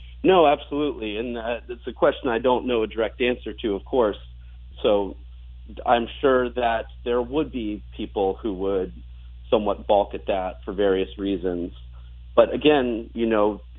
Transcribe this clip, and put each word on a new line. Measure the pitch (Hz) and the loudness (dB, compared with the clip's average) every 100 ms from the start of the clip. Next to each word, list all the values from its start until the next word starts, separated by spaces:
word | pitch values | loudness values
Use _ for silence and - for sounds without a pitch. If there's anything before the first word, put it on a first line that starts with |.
| - - | -16 0
No, | 170 185 147 | 4 8 6
absolutely. | 143 - 143 147 113 107 104 | 4 0 -2 -2 -2 -4 -4
And, | 123 120 | -4 -4
uh, | 113 117 - | -4 -6 -8
it's | 120 127 | -10 -10
a | |
question | 117 156 - 135 | 0 2 2 0
I | 113 | 2
don't | 127 123 123 | 4 2 2
know | 117 | 0
a | 107 | 0
direct | 107 107 - | 0 -2 0
answer | 123 120 113 | 0 0 -6
to, | 101 110 98 | -6 -2 -4
of | - | 0
course. | 135 107 95 - - - - - - | 2 2 0 -10 -18 -18 -18 -18 -2
So | 120 101 95 - - - - - - - - | 2 2 2 -6 -16 -18 -18 -16 -14 -6 2
I'm | 120 113 - | 2 2 0
sure | 139 127 123 | 4 4 2
that | 123 117 113 - - 123 | 0 0 -2 -6 -8 -2
there | 123 | 0
would | 120 147 135 | 0 -2 -2
be | 127 107 104 - - | -4 -6 -8 -10 -10
people | 104 107 95 95 | -6 0 0 0
who | 113 | -4
would | 92 98 95 92 - - - - - - | -2 -2 0 -2 -8 -16 -16 -16 -16 0
somewhat | 113 107 98 - | 2 2 -2 4
balk | 101 101 98 | 4 4 -2
at | - | -2
that | 98 92 - - | -2 -2 -6 -8
for | |
various | 95 101 95 92 - | 0 2 2 0 -4
reasons. | 98 95 90 87 87 - - - - - - - | -2 -2 -2 -2 -4 -8 -16 -16 -16 -16 2 4
But | 113 | 4
again, | 123 143 147 123 113 117 | 4 4 6 4 -2 -6
you | 113 113 | -2 2
know, | 107 104 101 - | 4 2 0 -10